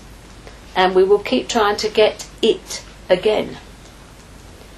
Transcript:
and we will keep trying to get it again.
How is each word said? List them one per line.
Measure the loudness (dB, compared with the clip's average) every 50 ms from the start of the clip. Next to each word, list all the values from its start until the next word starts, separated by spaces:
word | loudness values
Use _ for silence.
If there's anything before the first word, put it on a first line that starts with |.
| -16 -20 -20 -20 -20 -20 -20 -20 -20 -20 -20 -20 -20 -6 -2
and | 0 0 2 4
we | 4 4
will | 4 4 2
keep | 2 0 -2 -2 -2
trying | -2 -2 0 0 0 -2
to | -2 -4 -2
get | 2 2 2 2 0 -4 -12 -18 -6 -2
it | 0 0 0 0 -4 -14 -14 -14 -16 -18 -20 -8 -2
again. | -2 0 0 0 0 -2 -2 -4 -6 -10 -16 -18 -20 -20 -20 -20 -20 -20 -20 -20 -20 -20 -20 -20 -20 -20 -20 -20 -20 -20 -20 -20 -20 -20